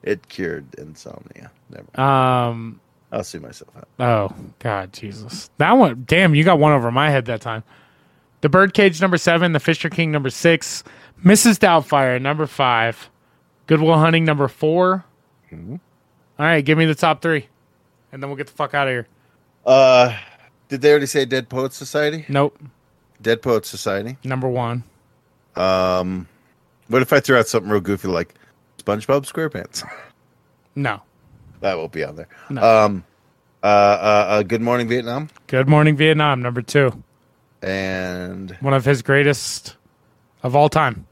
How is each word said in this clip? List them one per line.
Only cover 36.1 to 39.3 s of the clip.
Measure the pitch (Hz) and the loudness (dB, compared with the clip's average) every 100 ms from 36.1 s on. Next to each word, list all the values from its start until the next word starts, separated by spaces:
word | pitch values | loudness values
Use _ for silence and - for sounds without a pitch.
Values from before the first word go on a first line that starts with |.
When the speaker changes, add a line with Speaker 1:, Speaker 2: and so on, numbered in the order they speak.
| 156 151 135 | 2 0 0
Speaker 2:
number | 123 120 | -4 -6
two. | 113 147 135 - - _ _ _ _ _ | -2 0 0 -2 -18 _ _ _ _ _
Speaker 1:
And | 95 95 95 95 92 90 90 92 95 90 | -8 -6 -4 -6 -6 -8 -10 -12 -14 -8
Speaker 2:
One | 135 135 | 0 0
of | 127 | 2
his | 139 | -2
greatest | 117 139 143 | 2 2 2